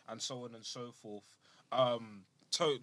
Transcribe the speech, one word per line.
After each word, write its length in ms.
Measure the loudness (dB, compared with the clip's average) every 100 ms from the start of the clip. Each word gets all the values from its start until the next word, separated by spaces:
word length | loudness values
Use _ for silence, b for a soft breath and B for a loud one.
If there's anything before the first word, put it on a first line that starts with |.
| -14
and 120 | -8
so 220 | -6 -6
on 100 | -10
and 100 | -12
so 280 | -12 -10 -10
forth. 300 | -12 -14 -14 -14 -20 b b -2
Um, 520 | 6 6 6 -4 -16 -20 _ -4
To-, 260 | 2 2 2